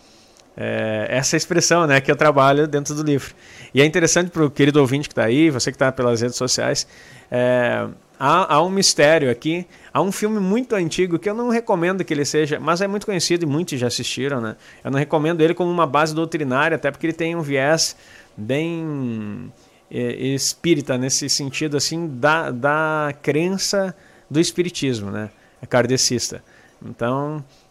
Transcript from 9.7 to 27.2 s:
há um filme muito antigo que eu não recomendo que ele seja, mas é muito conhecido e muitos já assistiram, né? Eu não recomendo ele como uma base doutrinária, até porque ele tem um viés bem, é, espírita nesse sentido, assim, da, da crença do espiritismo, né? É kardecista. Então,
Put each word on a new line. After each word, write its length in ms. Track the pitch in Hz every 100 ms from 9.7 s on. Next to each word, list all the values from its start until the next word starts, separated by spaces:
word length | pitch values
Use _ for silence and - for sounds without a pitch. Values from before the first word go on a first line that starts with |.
| - -
há 80 | 135
um 120 | 185
filme 280 | - 214 214
muito 360 | 185 226 254 202
antigo 420 | 165 - 185 165
que 100 | 202
eu 60 |
não 160 | 220 240
recomendo 560 | 233 233 185 170 190 -
que 80 |
ele 100 | 147
seja, 360 | 139 151 156 147
mas 220 | 143 170
é 60 | 202
muito 160 | 202
conhecido 420 | 214 180 - 175 160
e 20 |
muitos 320 | 147 175 135
já 80 | 120
assistiram, 520 | - 120 - 135 131
né? 160 | 110 - - -
Eu 80 | 127
não 80 | 135
recomendo 420 | 147 156 156 170
ele 140 | 160 170
como 160 | 175
uma 160 | 175 156
base 260 | 139 156
doutrinária, 600 | 156 160 165 139 131 160 160
até 160 | 143
porque 160 | 131 165
ele 60 |
tem 220 | 160 165 170
um 60 |
viés 540 | 143 139 139 160 - - - - - -
bem, 1120 | 107 139 165 165 160 143 123 110 104 98 101 - _ _ -
é, 240 | 123 120 113 131 139
espírita 640 | - - 170 156 143 127
nesse 300 | 131 - 139
sentido, 480 | - 139 - 156 143
assim, 300 | - 165 165
da, 440 | 123 147 160 143
da 600 | 123 143 151 156 156 147 139
crença 720 | 147 147 180 190 - 202 190 - - _ -
do 100 | 143
espiritismo, 720 | 170 - 175 - 135 117 101
né? 220 | 104 107 _ _ -
É 60 | -
kardecista. 800 | 123 117 127 - 120 - - _ - _ _ 110
Então, 580 | - 117 135